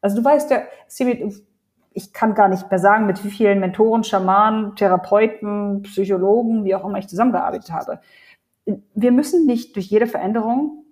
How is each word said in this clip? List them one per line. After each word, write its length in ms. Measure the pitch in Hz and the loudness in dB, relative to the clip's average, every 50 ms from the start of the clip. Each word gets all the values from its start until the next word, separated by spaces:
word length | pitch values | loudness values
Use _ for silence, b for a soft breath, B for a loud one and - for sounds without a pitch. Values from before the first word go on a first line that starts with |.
Also 160 | - 202 196 | 0 0 0
du 80 | 226 233 | 2 2
weißt 260 | 277 294 285 294 - | 4 4 2 2 0
ja, 120 | 220 208 - B B B B | -2 -2 -2 B B B B
Siri, 440 | B - - 262 247 240 240 220 208 196 - _ _ _ _ _ _ _ _ _ _ _ | B -6 -4 -2 -2 -2 -2 -4 -8 -8 -10 _ _ _ _ _ _ _ _ _ _ _
ich 200 | 208 - - _ | -14 -14 -14 _
kann 200 | - - 220 208 | -2 0 0 4
gar 140 | 208 208 190 | 4 4 4
nicht 220 | 190 185 185 - | 4 0 -2 -2
mehr 80 | 190 185 | -2 2
sagen, 280 | 170 202 208 220 220 | 4 4 4 4 2
mit 160 | 202 185 196 - | 0 -2 -2 -6
wie 80 | 202 | -10
vielen 300 | - - 226 202 202 196 | -4 0 2 2 2 2
Mentoren, 420 | 190 185 185 - 214 226 220 233 220 | 0 -2 0 2 2 2 2 0 -2
Schamanen, 760 | - - 196 190 185 190 202 208 220 220 220 214 202 202 | 0 -2 -2 0 2 2 4 4 2 2 -2 -4 -6 -4
Therapeuten, 1040 | - 208 196 180 180 185 - - 208 220 220 214 - - 208 208 208 202 202 202 196 202 | 0 2 2 2 2 0 2 2 2 2 2 -2 -6 -8 -6 -6 -4 -4 -4 -6 -6 -8
Psychologen, 840 | - - - 196 190 196 185 180 196 208 233 240 226 226 220 208 | -8 -4 -4 -2 -2 0 0 2 2 2 2 2 0 -2 -2 0
wie 100 | 190 190 | -2 -2
auch 120 | 190 190 | -2 -4
immer 120 | 190 196 196 | -6 -8 -8
ich 100 | 202 - | -8 -10
zusammengearbeitet 640 | 180 175 226 254 214 180 - - - - - - | -2 0 0 0 0 0 -4 -4 -6 -8 -10 -10
habe. 300 | 165 160 - - - - b b b b b b b b _ _ _ _ _ - 202 - - _ _ | -10 -10 -8 -10 -12 -14 b b b b b b b b _ _ _ _ _ -8 -8 -8 -10 _ _
Wir 180 | 208 202 247 247 | -2 2 2 4
müssen 320 | 254 302 - - 359 320 | 2 2 2 2 2 2
nicht 320 | 285 240 233 - - _ | 2 2 0 -4 -8 _
durch 100 | 208 185 | -10 -6
jede 200 | 190 202 214 240 | 0 2 2 2
Veränderung 760 | 233 - - - 190 220 233 214 226 240 262 302 302 - - - _ | 2 -2 -4 -4 -2 -2 -2 -2 -2 -2 -2 -2 -4 -6 -10 -20 _